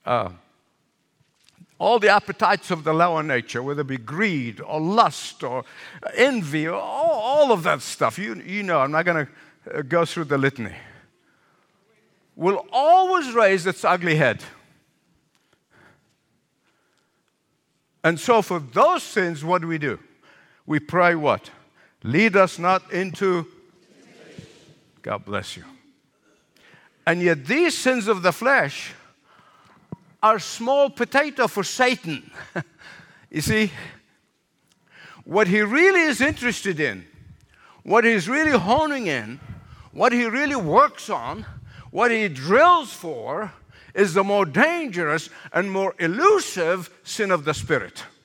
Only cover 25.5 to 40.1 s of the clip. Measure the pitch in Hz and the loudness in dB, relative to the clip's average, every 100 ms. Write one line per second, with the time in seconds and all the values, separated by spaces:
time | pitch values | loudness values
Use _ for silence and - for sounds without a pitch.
25.5 | - - - _ _ _ _ _ _ _ | -16 -18 -20 _ _ _ _ _ _ _
26.5 | _ _ - _ _ - 175 175 156 135 | _ _ -20 _ _ -2 2 2 0 0
27.5 | 269 339 - 254 254 202 196 180 - 240 | 0 2 2 0 0 0 2 0 0 0
28.5 | 269 143 - - - - _ _ _ _ | 2 0 -6 -16 -18 -20 _ _ _ _
29.5 | _ _ _ _ - _ _ 214 220 - | _ _ _ _ -20 _ _ 2 2 -2
30.5 | - 233 277 277 - 240 277 294 262 233 | -8 0 2 2 0 -2 0 -2 -2 -2
31.5 | - 185 - 254 247 165 139 - - - | -2 -6 0 0 0 -6 -10 -12 -20 -12
32.5 | 170 - _ - - - _ _ - 151 | -10 -12 _ -20 -20 -20 _ _ -6 0
33.5 | 214 208 - - - _ _ _ _ _ | 0 0 -4 -18 -20 _ _ _ _ _
34.5 | _ _ _ _ - - - - 180 196 | _ _ _ _ -20 -20 -20 -4 0 2
35.5 | 208 208 269 370 381 311 226 277 - 240 | 2 2 4 4 4 2 0 -2 0 -4
36.5 | - 196 156 143 95 87 - - - _ | -4 -6 -2 -4 -4 -14 -20 -20 -20 _
37.5 | _ - - - 214 226 220 165 277 311 | _ -20 -18 2 4 4 2 0 0 2
38.5 | 254 170 269 311 277 202 135 107 127 - | 2 2 2 2 -2 -4 -4 -6 -14 -16
39.5 | - - - - - 240 | -20 -20 -20 -20 0 2